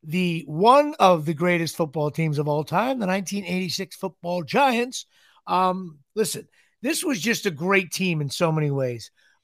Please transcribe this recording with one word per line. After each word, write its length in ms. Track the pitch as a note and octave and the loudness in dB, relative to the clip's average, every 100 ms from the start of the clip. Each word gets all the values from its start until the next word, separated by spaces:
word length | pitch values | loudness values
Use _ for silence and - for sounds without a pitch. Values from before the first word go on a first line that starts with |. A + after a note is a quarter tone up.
The, 400 | D#3 F3 F3+ E3 D#3 | -4 0 0 -2 -6
one 480 | D3+ G#3+ C#4 D4 D4+ | 2 6 8 6 4
of 260 | F#3+ F3 | 6 6
the 80 | D3+ | 2
greatest 440 | D3+ F3 F3 E3 - | 0 2 2 0 -2
football 340 | D#3+ D#3 D3+ | -4 -2 -4
teams 280 | D3 D#3+ D3 | 0 -2 0
of 100 | D3+ | 0
all 160 | D3 | -2
time, 340 | C#3+ E3+ A#3+ C4 | 0 -2 0 -2
the 80 | F#3+ | -2
nineteen 380 | F#3+ F#3 G3+ | -2 -2 -8
eighty-six 520 | F3+ F#3 F#3 - F#3 - | -4 -4 -4 -6 -8 -8
football 460 | F#3+ - F3 F3+ | -10 -8 -6 -6
Giants. 640 | E3 A#3+ C#4 A#3 B3 - - _ _ _ - | -2 2 2 2 -2 -6 -14 _ _ _ -2
Um, 540 | F3+ F#3 F#3 F#3 D3+ _ | 2 2 0 -6 -16 _
listen, 320 | G#3+ G#3+ - - _ _ _ | -4 -2 -4 -12 _ _ _
this 200 | A#3+ D#4+ | -4 -2
was 180 | E4 A#3+ | -2 -2
just 260 | F3 A3+ G#3 | -2 -2 -4
a 40 | |
great 400 | C#3+ F3 G3 F3+ | -4 0 0 0
team 300 | - F#3 D#3+ | -4 -2 0
in 80 | C#3+ | -4
so 220 | - E3+ | 0 0
many 200 | D#3 D3+ | 2 0
ways. 420 | C#3 B2+ A#2+ - _ _ _ | 0 -4 -6 -14 _ _ _